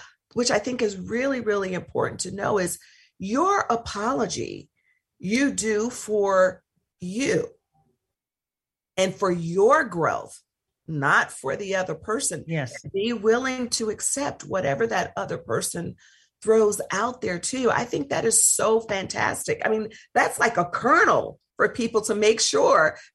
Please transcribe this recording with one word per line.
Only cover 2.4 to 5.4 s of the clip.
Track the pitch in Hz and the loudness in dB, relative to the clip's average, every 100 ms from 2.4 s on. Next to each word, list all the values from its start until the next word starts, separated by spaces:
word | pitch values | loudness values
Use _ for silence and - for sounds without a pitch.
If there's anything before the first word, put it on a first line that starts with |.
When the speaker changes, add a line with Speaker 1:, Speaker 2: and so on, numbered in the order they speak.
| 196 208 | -2 0
Speaker 1:
is | 175 - - _ _ - | 0 -4 -12 _ _ -12
your | 196 247 359 403 - | -4 0 2 2 0
apology | 233 - 202 214 269 190 160 90 50 - _ _ _ _ _ | -2 -4 -6 -2 -2 -2 -4 -6 -10 -16 _ _ _ _ _
you | 180 233 | -2 0